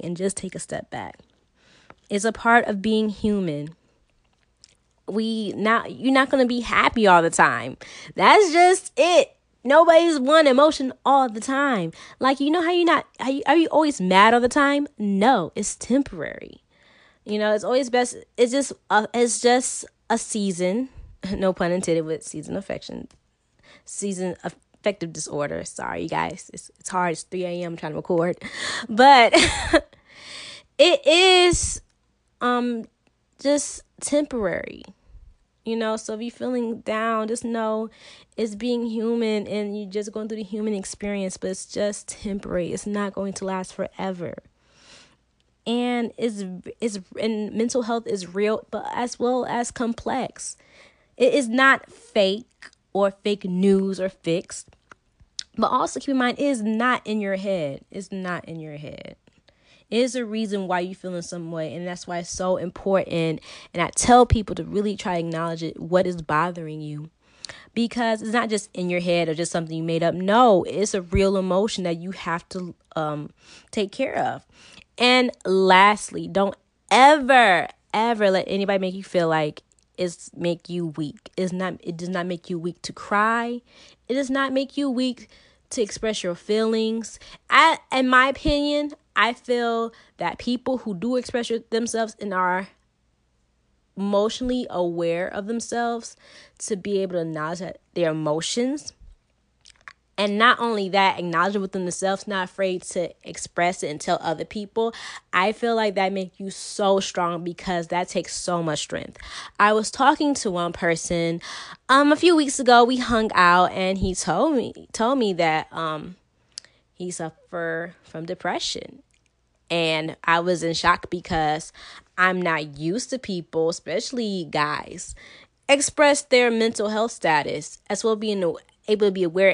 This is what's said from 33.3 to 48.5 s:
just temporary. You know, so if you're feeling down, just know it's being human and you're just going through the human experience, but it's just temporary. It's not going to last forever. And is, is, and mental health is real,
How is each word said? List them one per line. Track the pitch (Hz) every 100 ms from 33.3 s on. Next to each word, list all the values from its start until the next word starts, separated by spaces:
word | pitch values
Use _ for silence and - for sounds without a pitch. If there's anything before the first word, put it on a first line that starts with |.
| _
just | 277 294 - - - _
temporary. | - 294 294 247 190 165 - - - - _ - - _ _ _
You | -
know, | 226 220 220
so | -
if | 214
you're | 240
feeling | - 240 247 226 226
down, | - 220 226 220 214
just | 240
know | 233 226 220 220 220 - - - _ -
it's | 220
being | 202 240 240 233
human | 220 220 233 220 214 -
and | 208 208 208
you're | 202
just | 202 208
going | 214 214
through | 220
the |
human | 196 214 214
experience, | 202 190 - 202 202 190 -
but | 185
it's | 185 -
just | - 208 202 -
temporary. | - 214 196 - 180 170
It's | 196 208
not | 208 202
going | 196 196
to | 196
last | 190 190 185
forever. | - 190 - 190 185 160 - - _ _ _ _ - _ _ _ _ _ _ -
And | 240 247 240 233 -
is, | 233 202 190 180 - -
is, | 226 202 185 -
and | 220 220 214
mental | 208 233 254
health | 226 233 226
is | 196 175
real, | 185 208